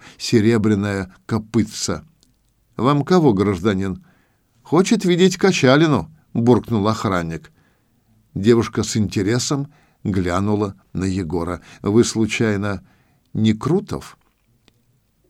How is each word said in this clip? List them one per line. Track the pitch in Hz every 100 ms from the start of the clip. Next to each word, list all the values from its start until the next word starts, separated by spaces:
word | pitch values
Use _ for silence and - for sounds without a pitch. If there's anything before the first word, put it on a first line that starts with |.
| - -
серебряное | - 120 107 117 107 104 101 98 92 - -
копытце. | 110 110 117 107 - - 80 - _ _ _ _ _ _ -
«Вам | 120 147 131
кого, | 185 147
гражданин?» | 95 101 92 104 95 98 90 - _ _ _ _ _
«Хочет | - 156 196 226 180
видеть | 175 185 185
Качалину», | 196 185 127 135 160 120 - - _
буркнул | - 117 110 - 113 104
охранник. | 107 107 92 82 82 - _ _ _ _ _ _ _ _
Девушка | - 101 117 110 -
с | 107 117
интересом | 98 110 95 123 - 139 139 _ _ _
глянула | - 95 87 90 101 104 104 - _
на | 87 95
Егора. | 92 85 87 82 85 - -
«Вы, | 101 110
случайно, | 113 110 110 - 113 101 104 95 - _ _ _ _
не | 104 110
Крутов?» | 110 127 180 208 69 - - _ _ _ _ _ _ _ _ _ _ _